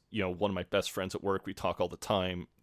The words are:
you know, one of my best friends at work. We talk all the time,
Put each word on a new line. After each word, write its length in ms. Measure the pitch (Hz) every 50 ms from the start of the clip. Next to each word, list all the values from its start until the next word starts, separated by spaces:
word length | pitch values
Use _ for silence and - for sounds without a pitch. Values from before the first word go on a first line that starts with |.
| _ _
you 120 | - 107
know, 80 | 98 92
one 200 | 90 87 101 101
of 60 | 98
my 80 | 92 87
best 280 | - - 101 92 -
friends 240 | - - 92 95 -
at 60 | -
work. 240 | - 98 95 95 -
We 80 | 98 95
talk 280 | - - 92 87 -
all 80 | 92 90
the 80 | - -
time, 500 | - - 113 98 92 92 90 87 87 - _ _